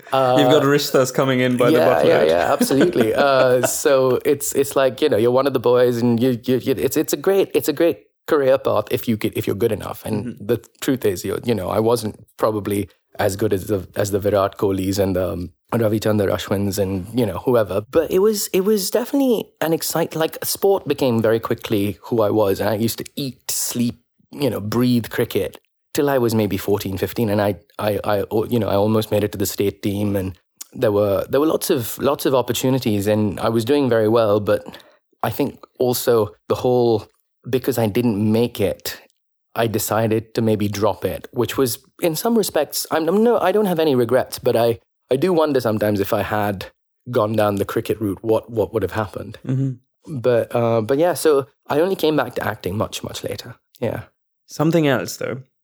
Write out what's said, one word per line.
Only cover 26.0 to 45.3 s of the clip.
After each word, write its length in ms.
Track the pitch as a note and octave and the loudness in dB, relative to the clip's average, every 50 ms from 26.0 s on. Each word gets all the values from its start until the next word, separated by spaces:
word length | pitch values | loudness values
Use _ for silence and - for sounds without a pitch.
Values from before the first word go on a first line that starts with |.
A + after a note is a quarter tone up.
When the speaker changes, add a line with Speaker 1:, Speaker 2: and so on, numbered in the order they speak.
| D3 C#3+ | 0 2
Speaker 1:
I 80 | C#3 C3 | 2 2
was 160 | A#2+ A#2 A2+ | 2 2 2
maybe 220 | A2 G#2+ G2 F#2+ | 2 0 0 -2
fourteen, 420 | F#2 - - G2+ G2+ - G2 F#2+ F#2+ | -4 -2 -2 -2 -2 -2 -4 -6 -4
fifteen. 300 | G2+ F#2+ - - A#2 G#2+ | -4 -6 -2 -2 -2 0
And 100 | G2+ G#2+ | 0 0
I, 140 | G#2 G2+ G2+ - _ _ _ - | 0 0 -2 -4 _ _ _ -6
I, 220 | G#2 G#2+ G#2 G2 - | -4 -2 -2 -2 -2
I, 220 | G#2+ G#2 G2+ F#2+ - - A2+ G#2+ - | -2 -2 -2 -2 -2 -2 -2 -2 0
you 100 | A#2 A#2+ | -2 -2
know, 100 | G#2 F#2+ | 0 0
I 60 | F#2+ | 0
almost 380 | G2+ G2+ G#2+ A2 A2 A2 - G#2+ | 2 2 2 2 0 0 0 0
made 100 | G#2 G2+ | 0 0
it 80 | G#2 | 0
to 80 | - G2 | -2 -4
the 80 | G2+ | -4
state 340 | G2 - - G#2 G2 - - | -4 -2 -2 -2 -2 -2 -4
team, 360 | - G#2+ G2 G2+ G#2 G#2 G2+ | -4 -4 -2 -2 -2 -2 -2
and 200 | G2+ F#2 F#2+ F2+ - _ _ _ - - _ - | -2 -4 -4 -8 -12 _ _ _ -20 -20 _ -8
there 180 | - B2+ A2 | -2 0 2
were, 340 | G2+ G2+ G#2 G2+ G2 F#2 - - | 2 2 2 2 2 0 -2 0
there 80 | - C3+ | 0 0
were 80 | D3 | 2
lots 240 | D#3+ - - - - | 2 0 0 0 0
of, 260 | F3+ C3+ A2+ - - - | 0 0 -2 -4 -6 -2
lots 280 | - C3+ D3 - - | -2 -2 -2 0 0
of 80 | D#3+ C3 | 0 2
opportunities, 720 | B2+ A#2+ - A#2 - - C3 C3 C3 B2 A#2+ G#2 G#2 F#2+ | 2 0 0 -2 -2 0 0 0 0 0 0 0 0 0
and 320 | G#2 G#2+ G#2+ G#2+ G#2 A2 - | 0 0 2 0 -2 -2 -2
I 100 | - A2+ | -2 0
was 160 | A2 A#2 A2+ | 0 0 0
doing 240 | A#2 D3 D3 C#3 B2+ | 2 0 2 2 2
very 200 | A#2 A2+ G#2+ G#2+ | 2 2 2 4
well. 320 | A2+ A#2 A2+ G#2 G2+ G#2+ | 4 4 4 4 2 2
But 360 | G2+ G#2 G#2 - - - - - - _ _ _ _ _ _ - - | 2 2 0 0 -2 -6 -18 -20 -20 _ _ _ _ _ _ -6 -4
I 80 | B2 | -4
think 340 | A#2 - D3 A#2 - - - - _ - | -2 -2 -4 -4 -4 -10 -20 -16 _ -2
also 560 | C3 B2 B2 - - C3+ A#2+ A2+ G#2+ G2 - _ _ - | -2 0 0 0 2 2 4 4 2 0 -4 _ _ -4
the 80 | G#2+ | -4
whole, 500 | G#2+ - B2+ B2 B2 A#2+ A#2+ A2+ G#2 - - _ _ _ _ _ _ - C3 | -2 0 0 2 2 4 2 2 0 -2 -6 _ _ _ _ _ _ -10 -4
because 300 | B2 C3 - - B2 A#2+ | -4 -4 -2 -2 0 0
I 80 | A2+ | 0
didn't 320 | G#2+ F#2+ B2 A#2+ B2 G#2 G2 A2 G#2+ A2 | 0 2 0 0 0 0 0 0 2 2
make 280 | A2+ A#2+ A#2+ - - | 2 2 0 -2 -2
it, 400 | G2+ F2+ - - - - - - - _ _ _ _ _ _ _ _ _ - | -2 -2 -2 -4 -8 -12 -12 -12 -16 _ _ _ _ _ _ _ _ _ -4
I 140 | A2+ A2+ A2+ | -2 -2 0
decided 680 | G2+ G#2+ - - G#2+ G#2+ A2+ A2 A2 A2 G#2+ - - | 0 -2 -2 0 0 0 0 2 0 -2 -2 -4 -4
to 80 | - A2+ | -2 0
maybe 240 | A2 G#2+ G2+ G#2 | 0 0 0 0
drop 380 | G2+ G#2 G2+ G#2+ G#2 F#2+ - - | -4 -4 0 0 0 0 0 -4
it, 240 | F#2+ E2+ - - - - | -6 -6 -6 -12 -10 -4
which 240 | B2+ A2+ - - | -4 -4 -2 0
was 220 | - C3+ A#2+ A#2 - _ _ _ - - | 0 0 0 0 -6 _ _ _ -4 -2
in 140 | F3 D#3 | -2 -2
some 200 | D#3 - A#3 A#3 | 0 -2 0 0
respects, 520 | A3+ F#3+ - - D#3+ D3 - - - - - | 0 0 0 0 -2 -2 -2 -4 -8 -6 -4
I'm, 180 | - D#3+ E3 D#3+ | -2 -2 0 0
I'm 140 | F#3 G#3 A3 | 2 2 4
no, 160 | A#3+ A#3 G3 | 4 2 2
I 140 | - F#3 F#3+ | 2 2 2
don't 140 | G#3 G#3+ | 2 0
have 120 | F#3+ F3+ D#3+ | 0 0 0
any 160 | D#3+ D#3 C3+ | 2 2 2
regrets, 460 | B2 A#2+ A2+ B2 B2+ G#2+ - - - | 2 2 2 2 0 0 -2 -6 -4
but 160 | - B2+ A2+ | -2 0 2
I, 240 | A2+ A#2 A#2 A#2 - _ _ _ _ _ - B2+ | 2 2 2 0 -2 _ _ _ _ _ -4 -2
I 40 | |
do 160 | A#2+ A#2 F#3 | 0 2 2